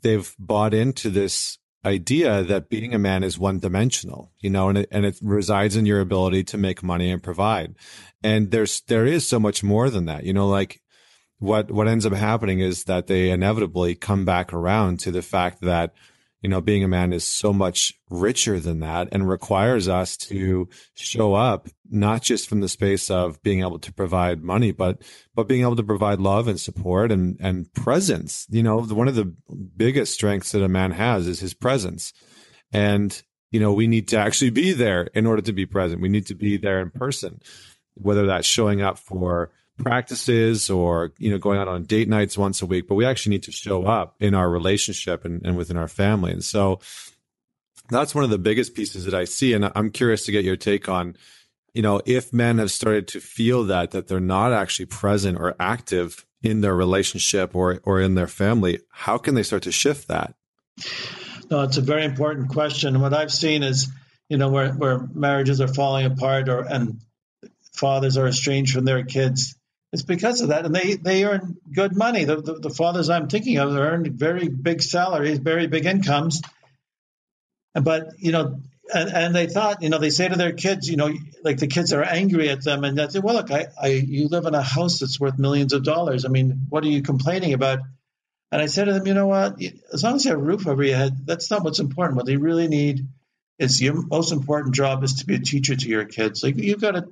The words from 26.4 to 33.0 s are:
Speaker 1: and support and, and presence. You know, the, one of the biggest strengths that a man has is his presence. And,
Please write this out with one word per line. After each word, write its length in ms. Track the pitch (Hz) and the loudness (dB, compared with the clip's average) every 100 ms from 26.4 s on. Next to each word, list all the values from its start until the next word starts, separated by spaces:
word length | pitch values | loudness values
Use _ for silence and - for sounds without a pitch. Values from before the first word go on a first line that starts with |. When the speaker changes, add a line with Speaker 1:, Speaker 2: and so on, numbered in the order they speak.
| 117 | 0
Speaker 1:
and 100 | 90 | -4
support 540 | - - 92 92 113 | -6 -6 0 2 2
and, 240 | 98 90 92 | 2 0 -2
and 320 | 92 92 85 | -4 -4 -6
presence. 720 | - 113 156 190 87 - - - | -4 0 2 2 -2 -4 -12 -4
You 140 | 110 | 0
know, 240 | 113 110 113 | 2 2 0
the, 80 | |
one 140 | 107 127 | 0 0
of 80 | 120 | 2
the 180 | 95 82 - 76 92 87 | -2 -4 -16 -16 -10 0
biggest 380 | 117 135 107 | 2 2 0
strengths 380 | - 104 101 - | 0 0 0 -2
that 100 | 104 | 0
a 60 | 98 | 2
man 240 | 95 95 | 2 0
has 340 | 90 117 107 87 | 0 0 0 -2
is 140 | 85 | -4
his 120 | 95 | -8
presence. 640 | - 123 135 92 87 - - _ - - _ _ | -4 0 0 -2 -8 -12 -16 _ -20 -20 _ _
And, 500 | 104 104 101 | 0 2 2